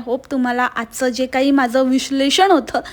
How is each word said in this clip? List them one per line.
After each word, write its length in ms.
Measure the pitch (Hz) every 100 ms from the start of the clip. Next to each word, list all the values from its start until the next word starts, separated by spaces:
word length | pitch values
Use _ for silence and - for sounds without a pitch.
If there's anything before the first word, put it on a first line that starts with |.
| 240
hope 220 | 262 -
तुम्हाला 320 | 269 247 247
आजचं 460 | 247 - 226 - 254
जे 180 | 233 254
काही 240 | 262 277
माझं 320 | 277 247 254
विश्लेषण 680 | 262 262 - 269 277 320 392
होतं 300 | 320 220 - -